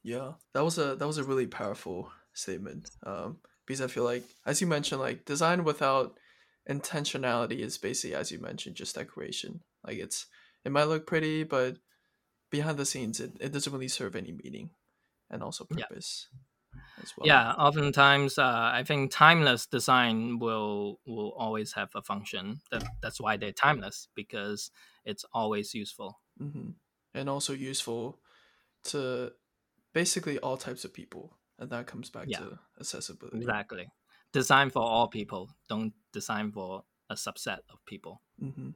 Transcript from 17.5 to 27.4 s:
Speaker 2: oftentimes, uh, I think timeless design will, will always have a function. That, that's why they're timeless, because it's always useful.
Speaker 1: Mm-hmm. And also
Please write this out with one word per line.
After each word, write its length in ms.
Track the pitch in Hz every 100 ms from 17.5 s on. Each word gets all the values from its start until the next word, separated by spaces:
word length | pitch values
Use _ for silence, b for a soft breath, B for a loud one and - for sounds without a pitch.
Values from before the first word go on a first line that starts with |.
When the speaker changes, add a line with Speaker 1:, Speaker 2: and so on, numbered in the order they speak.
Speaker 2:
oftentimes, 840 | - 147 151 143 143 139 139 139 143
uh, 320 | 131 117 113
I 100 | 123
think 260 | 139 147 135
timeless 540 | - 151 170 147 120 -
design 720 | 131 127 127 120 113 117 120
will, 640 | 117 110 107 104 101 - -
will 260 | 117 107
always 400 | - 113 110 107
have 160 | - 101
a 80 | 104
function. 580 | - 101 104 98 98 135 -
That, 140 | 120 110 -
that's 200 | 110 -
why 160 | 107 104
they're 140 | 107
timeless, 560 | - 139 143 98 - -
because 560 | - 101 113 101 104 - b b b -
it's 180 | 104 -
always 420 | 117 107 104 101
useful. 460 | 113 101 - 98 - _ -
Speaker 1:
Mm-hmm. 300 | 143 147 - - _ _ _
And 140 | 131 139
also 220 | 139